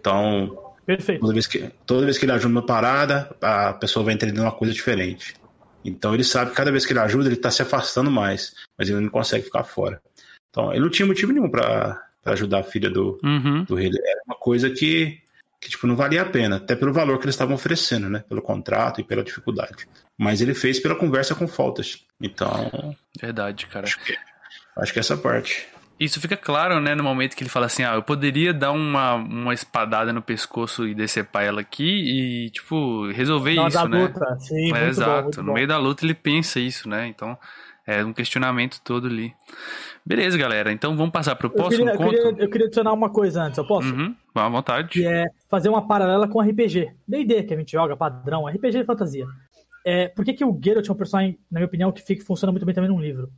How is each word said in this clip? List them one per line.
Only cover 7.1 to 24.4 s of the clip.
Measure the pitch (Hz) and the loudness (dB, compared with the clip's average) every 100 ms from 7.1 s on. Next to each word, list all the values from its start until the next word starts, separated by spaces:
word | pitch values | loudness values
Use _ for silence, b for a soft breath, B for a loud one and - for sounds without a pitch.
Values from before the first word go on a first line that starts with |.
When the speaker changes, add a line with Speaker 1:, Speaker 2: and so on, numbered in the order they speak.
| 120 135 | 4 2
Speaker 1:
ele | 120 | 2
tá | 123 | 0
se | - | 0
afastando | 131 139 - - 139 | 0 0 0 0 2
mais, | 127 101 98 - - B - | 2 2 -2 -6 -12 B -4
mas | 98 | -2
ele | 101 | 0
não | 104 | 0
consegue | 120 117 110 | 0 0 -2
ficar | - - | -2 -4
fora. | - - 98 95 _ - B B _ | -4 -4 -4 -6 _ -20 B B _
Então, | - 110 | -4 -2
ele | 92 | 2
não | 156 | 2
tinha | 175 196 | 2 2
motivo | 190 202 | 2 2
nenhum | 285 190 | 2 2
pra, | 123 117 110 107 101 - _ | 2 2 2 0 -4 -14 _
pra | - | -2
ajudar | 104 104 98 | 0 2 0
a | |
filha | 95 110 101 | 0 -2 0
do, | 95 98 95 | 0 -2 0
Speaker 3:
Uhum. | 143 147 135 143 | 0 2 2 0
Speaker 1:
do | 185 | 0
rei. | 92 95 | 0 0
Era | 92 - 95 - | 0 -2 -4 -6
uma | - | -4
coisa | - 120 131 | 0 2 2
que, | 131 156 160 160 151 _ b _ _ | 0 0 2 0 -4 _ b _ _
que, | - | -12
tipo, | - 123 | -2 0
não | |
valia | 120 139 160 | 2 2 2
a | 185 | 2
pena, | 135 110 95 | 2 2 0
até | 98 | 0
pelo | 123 135 | 0 2
valor | 143 151 131 | 2 2 2
que | 139 | 0
eles | |
estavam | 131 131 | 0 0
oferecendo, | 135 - 165 - 117 101 | 0 0 0 0 0 -2
né? | 104 - | -6 -6
Pelo | 107 | -8
contrato | - 104 95 104 117 - | -4 -4 0 0 0 -2
e | |
pela | - 104 | -4 -4
dificuldade. | 104 - - 104 - - - b b _ | -4 -6 -6 -4 -6 -10 -20 b b _
Mas | 104 107 | 0 2
ele | 120 | 2
fez | 139 131 131 | 2 2 2
pela | 151 165 | 0 0
conversa | 175 131 135 | 2 2 2
com | 160 165 | 0 -2
Foltest. | - 131 - - - _ _ | 0 0 0 -8 -10 _ _
Então, | 101 - - 107 113 - 151 147 _ - | -10 -4 -2 -2 -4 -6 -10 -12 _ -14
Speaker 3:
Verdade, | 117 113 101 104 - | -10 -6 -6 -6 -12
cara. | 104 101 | -10 -6
Speaker 1:
acho | - | -6
que, | - - - _ | -6 -10 -12 _